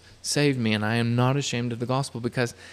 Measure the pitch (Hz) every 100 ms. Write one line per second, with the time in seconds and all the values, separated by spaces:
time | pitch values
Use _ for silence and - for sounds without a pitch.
0 | - - - 147 147 131 110 107 107 117
1 | 117 120 127 139 135 120 120 117 123 131
2 | 135 120 120 135 120 - -